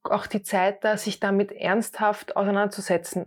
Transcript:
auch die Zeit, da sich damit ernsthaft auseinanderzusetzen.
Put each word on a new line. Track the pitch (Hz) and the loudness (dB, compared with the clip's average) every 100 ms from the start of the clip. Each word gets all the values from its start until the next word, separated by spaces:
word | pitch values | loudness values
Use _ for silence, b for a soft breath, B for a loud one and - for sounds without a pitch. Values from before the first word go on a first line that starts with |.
auch | - 208 - | -2 -2 -2
die | 214 | -6
Zeit, | - 196 190 202 | 0 2 2 2
da | 220 208 | 0 0
sich | 214 202 | -2 -2
damit | 202 196 202 | 0 2 0
ernsthaft | - 180 208 220 - 214 208 - - | -2 0 0 0 0 0 0 -2 0
auseinanderzusetzen. | 202 202 208 202 - 175 175 185 | 2 2 0 -2 0 0 0 -6